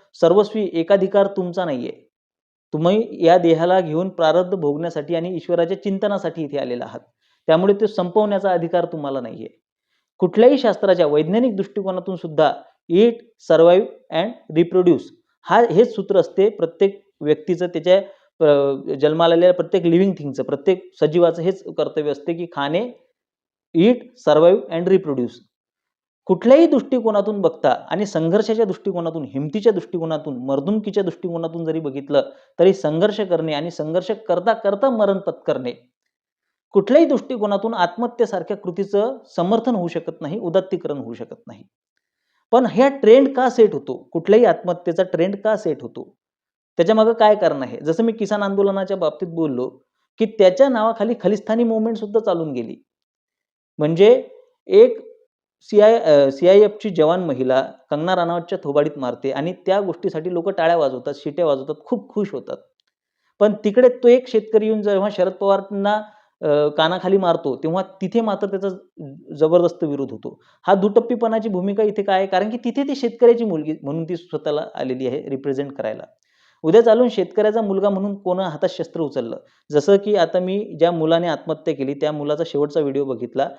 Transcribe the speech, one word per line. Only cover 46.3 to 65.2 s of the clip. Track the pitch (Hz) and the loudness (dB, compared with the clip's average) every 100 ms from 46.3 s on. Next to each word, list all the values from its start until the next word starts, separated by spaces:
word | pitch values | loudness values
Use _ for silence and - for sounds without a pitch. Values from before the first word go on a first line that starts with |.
| _ _ _ _ - | _ _ _ _ -2
त्याच्यामागं | 170 220 220 | 2 4 2
काय | 226 214 | 4 4
कारण | 208 170 143 | 4 2 -2
आहे? | 127 - | -8 -8
जसं | 143 165 | -4 -2
मी | 226 | -2
किसान | 226 196 208 | -2 -4 -4
आंदोलनाच्या | 202 196 196 196 190 196 | -2 0 0 0 -6 -4
बाबतीत | 156 - 180 | -4 -4 -10
बोललो | 165 156 123 127 - _ _ _ - | -4 -4 -4 -6 -10 _ _ _ -6
की | |
त्याच्या | 220 220 185 185 277 | -4 4 4 6 2
नावाखाली | 233 220 226 214 240 | 2 -2 -2 -4 -2
खलिस्तानी | 185 208 - 226 | -2 -2 -2 -2
मूव्हमेंट | 233 220 226 220 | 0 0 -2 -4
सुद्धा | 208 214 | -4 -2
चालून | 202 170 156 | -2 -4 -4
गेली. | 123 113 - _ _ _ _ _ _ _ _ _ - | -8 -10 -14 _ _ _ _ _ _ _ _ _ -4
म्हणजे | 151 165 208 262 - - _ _ - | -2 4 6 6 0 -20 _ _ 2
एक | 190 247 220 - - _ _ _ _ | 6 6 2 -14 -20 _ _ _ _
सीआय, | - 208 214 233 | 0 4 6 4
अ, | 160 143 139 | 4 4 4
सीआयएफची | 139 175 202 208 208 214 | 2 6 6 6 0 -6
जवान | 165 156 180 | 0 2 2
महिला | 170 127 127 131 95 - - | -2 -4 0 0 -2 -10 -8
कंगना | 147 170 180 | -6 -2 -2
राणावतच्या | 170 175 165 185 | -2 -4 -6 -8
थोबाडीत | 156 147 151 147 | -2 0 0 -4
मारते | 123 120 135 | -8 -6 -6
आणि | 139 160 180 190 | -4 -6 -6 -2
त्या | 196 | 0
गोष्टीसाठी | 190 - 190 156 175 | -2 -6 -6 -6 -6
लोकं | 175 185 | -4 -4
टाळ्या | 196 165 170 | -2 0 2
वाजवतात, | 139 127 143 139 | 0 -4 -10 -10
शिट्या | 156 147 165 | -8 -4 -2
वाजवतात, | 135 131 - | -2 -6 -12
खूप | - 233 - | -6 -8 -6
खुश | 208 202 | -8 -6
होतात. | 135 - - _ _ _ _ _ _ _ - | -8 -12 -16 _ _ _ _ _ _ _ 0
पण | 208 208 | 2 2
तिकडे | 214 220 254 | 0 4 4
तो | 247 240 | 6 6
एक | 247 254 | 6 4
शेतकरी | 220 214 214 214 | -4 0 0 0
येऊन | 220 | -2
जेव्हा | 208 190 202 | 0 0 0
शरद | 202 | 0